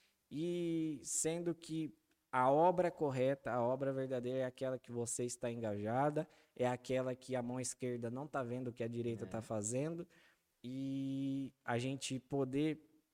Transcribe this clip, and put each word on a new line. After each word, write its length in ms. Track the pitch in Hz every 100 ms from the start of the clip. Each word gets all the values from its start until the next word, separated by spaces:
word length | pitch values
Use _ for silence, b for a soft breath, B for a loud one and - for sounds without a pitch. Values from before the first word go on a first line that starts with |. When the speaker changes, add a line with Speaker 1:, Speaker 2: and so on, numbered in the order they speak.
| b b -
Speaker 1:
E 680 | 139 170 175 170 165 160 147
sendo 500 | - - 156 170 170
que 400 | 165 - 160 156 - _ _ _
a 180 | 131 127
obra 400 | 143 170 175 175
correta, 600 | - 151 131 131 139 127
a 100 | 120
obra 300 | 120 131 139
verdadeira 480 | 135 131 131 123 131
é 60 | 127
aquela 340 | - 131 127
que 120 | -
você 340 | 120 117 - 123
está 260 | - 123
engajada, 760 | 117 113 101 107 120 147 151 160 B B -
é 120 | 123
aquela 480 | 123 - 127 127 127
que 200 | - 127
a 60 |
mão 180 | 120 127
esquerda 500 | 127 - 127 123 117
não 180 | 123 147
tá 160 | 143
vendo 260 | 120 123 123
o 40 |
que 100 | 120
a 40 | 117
direita 380 | 117 117 113 113
Speaker 2:
É. 20 |
Speaker 1:
tá 140 | 113
fazendo, 640 | 113 110 104 123 151 170 175 b b b _ _
e 880 | 123 131 135 135 135 135 139 135 135 -
a 140 | - 117
gente 420 | 131 135 - 131
poder 600 | - 139 131 135 156 156 - _ _